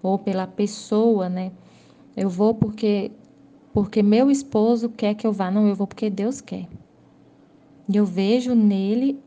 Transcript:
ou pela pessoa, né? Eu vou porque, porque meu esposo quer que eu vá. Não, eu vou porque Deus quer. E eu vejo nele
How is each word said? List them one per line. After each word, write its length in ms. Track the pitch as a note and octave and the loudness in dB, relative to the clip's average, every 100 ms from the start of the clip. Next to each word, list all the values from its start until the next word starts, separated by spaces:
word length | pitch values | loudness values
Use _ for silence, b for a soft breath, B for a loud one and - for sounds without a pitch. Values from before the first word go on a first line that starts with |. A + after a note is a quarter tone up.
ou 160 | F#3+ G3 | 0 -2
pela 280 | G3 F#3 F#3 | -2 -4 -6
pessoa, 800 | - G3+ - - G#3+ A3+ G#3+ F3+ | -4 -4 -4 -4 2 2 2 -2
né? 240 | F3+ F#3 - B B B B B - | -4 -8 -12 B B B B B -4
Eu 120 | F#3+ | -4
vou 260 | F3 G#3 | 2 0
porque, 560 | A3 A3 G#3+ G#3+ G#3 G#3 - - _ _ _ _ | 2 -2 0 0 0 -2 -10 -20 _ _ _ _
porque 300 | G#3+ G#3 A3 | -4 0 2
meu 280 | G3+ G#3+ C4+ | 4 6 4
esposo 580 | C4+ - G#3+ A3 A#3+ A#3 | 2 0 0 2 2 -2
quer 260 | - G#3 | -4 -4
que 120 | G#3+ A3+ | -2 -2
eu 60 | |
vá. 180 | G3+ F#3 | -2 -2
Não, 160 | G3+ G#3+ | 2 2
eu 80 | |
vou 120 | G3 G3 | 2 -4
porque 220 | - G#3+ | -4 -4
Deus 320 | F#3+ G#3 C4+ | -2 -4 -6
quer. 260 | - F#3 F3 - - _ _ _ _ _ _ _ _ - - | -10 -12 -12 -16 -20 _ _ _ _ _ _ _ _ -16 -2
E 80 | G3 | 0
eu 100 | G3+ | 0
vejo 480 | F3 G3 A#3+ B3 | 0 0 0 2
nele 640 | A#3+ G#3 G3 F#3+ A3+ C4+ C#4 | 4 4 2 0 0 -2 -4